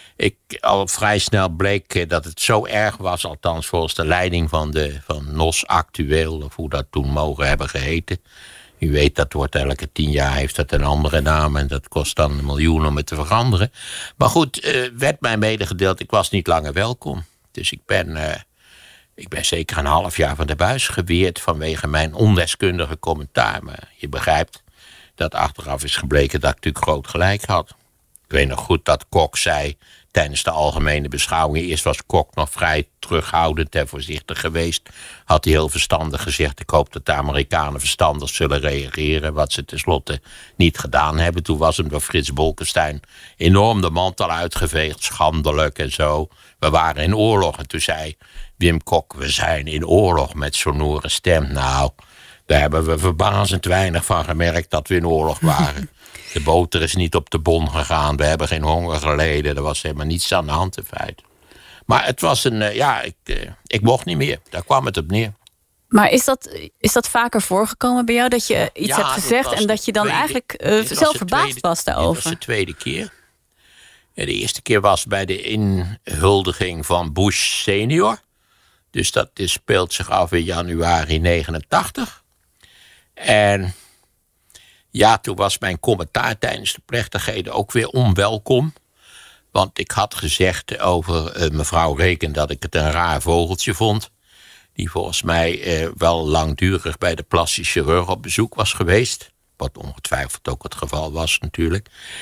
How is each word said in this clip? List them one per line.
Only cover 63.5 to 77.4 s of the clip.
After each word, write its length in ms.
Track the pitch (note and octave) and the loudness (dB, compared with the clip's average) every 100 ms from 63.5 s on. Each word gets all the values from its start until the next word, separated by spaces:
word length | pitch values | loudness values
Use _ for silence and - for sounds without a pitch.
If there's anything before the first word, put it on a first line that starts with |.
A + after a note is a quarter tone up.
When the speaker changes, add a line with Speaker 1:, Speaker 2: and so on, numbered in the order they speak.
| - - | -14 -4
Speaker 1:
ik 160 | A2 | 0
mocht 240 | A2+ C3 F2+ | 4 2 0
niet 120 | D#2+ | -2
meer. 220 | C#3+ - - | -2 -4 -8
Daar 140 | D#2+ | -8
kwam 220 | - C3+ C3 | 0 2 2
het 120 | F#2+ | -2
op 140 | D#2 | -2
neer. 220 | G#2 A2 G#2 - _ _ _ - | 0 -2 -6 -20 _ _ _ 2
Speaker 2:
Maar 220 | G#3+ G#3 | 4 6
is 140 | C4 C#4 | 4 2
dat, 240 | C4 - D#2+ D#2 _ | -2 -4 -14 -14 _
is 140 | - | 0
dat 160 | A#3+ - | 0 0
vaker 320 | A#3 A#3+ A3 | 0 0 0
voorgekomen 640 | - F#3 A3 - B3 B3 A#3 | 0 0 0 0 0 2 2
bij 100 | A#3+ | 2
jou, 140 | B3 | 2
dat 180 | A#3+ - | 0 0
je 220 | - - | 0 0
iets 140 | - - | -2 -2
Speaker 1:
Ja, 80 | D3 | 0
Speaker 2:
hebt 180 | C#3 | 0
Speaker 1:
dit 100 | C3+ | 0
Speaker 2:
gezegd 200 | - A#3+ C4 | 0 2 2
Speaker 1:
was 80 | |
Speaker 2:
en 60 | C#3+ | 0
Speaker 1:
de 40 | G#3 | 0
Speaker 2:
dat 180 | G#3+ - | 0 -2
je 60 | |
dan 100 | G#3 | 0
Speaker 1:
tweede, 140 | G#3 - | 0 0
Speaker 2:
eigenlijk, 340 | D4+ B3 - | -2 -4 -6
eh, 160 | - D#3 | -6 0
Speaker 1:
dit 180 | G#3+ A3+ | 2 0
was 80 | - | 0
Speaker 2:
zelf 140 | D#4 | 0
Speaker 1:
de 60 | - | 0
Speaker 2:
verbaasd 260 | F3+ C#4 | -2 0
Speaker 1:
tweede, 240 | G4+ - F3 | 0 -2 -2
Speaker 2:
was 160 | E3+ | -2
daarover? 300 | - - E2+ E3+ | -2 0 0 0
Speaker 1:
dit 80 | |
was 100 | D#3+ | -2
de 60 | F3 | -6
tweede 340 | - A2 F2+ - | -4 -2 -2 -6
keer. 380 | - - G#3 - _ _ _ _ _ _ - - _ | -6 -6 -8 -14 _ _ _ _ _ _ -20 -20 _
Ja, 120 | - - | -8 -4
de 80 | |
eerste 280 | G1+ - - | -4 -4 -4
keer 200 | - G#2+ | 0 2
was 240 | G2+ F#2 - | 4 2 0
bij 200 | G2 F#2+ | -4 -2
de 160 | F#2+ - A2 G2+ F#2+ F2+ G#2+ | -4 -4 0 2 0 -2 -8
inhuldiging 840 | - D2+ F#2+ G2+ F2+ - F#2 E2 D2+ | -8 0 4 4 2 -2 -4 -4 -2
van 280 | F2 D#2+ | -2 0
Bush 480 | D#2 G2+ - | 0 2 2